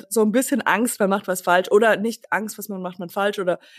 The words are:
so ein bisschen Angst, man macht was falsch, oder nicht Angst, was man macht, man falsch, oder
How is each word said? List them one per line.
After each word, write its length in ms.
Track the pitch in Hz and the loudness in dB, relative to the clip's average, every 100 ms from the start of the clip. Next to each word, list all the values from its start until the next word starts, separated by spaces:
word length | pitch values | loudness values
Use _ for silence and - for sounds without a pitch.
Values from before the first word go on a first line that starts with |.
| - | -2
so 140 | 226 | 0
ein 100 | 214 | 2
bisschen 280 | 226 254 269 | 2 0 0
Angst, 380 | - 185 240 - | 0 0 0 0
man 100 | 196 | 0
macht 160 | 196 - | 0 -2
was 120 | 180 | -4
falsch, 280 | - 180 185 | 2 2 4
oder 260 | 208 226 190 | 4 4 2
nicht 360 | 220 226 - | -2 -8 -6
Angst, 260 | 180 214 - | -4 -4 -10
was 100 | 196 | -12
man 140 | 190 | -10
macht, 160 | 185 180 | -10 -10
man 100 | 175 | -8
falsch, 280 | 208 202 208 | -2 -2 -2
oder 200 | 180 170 - | -2 -4 -6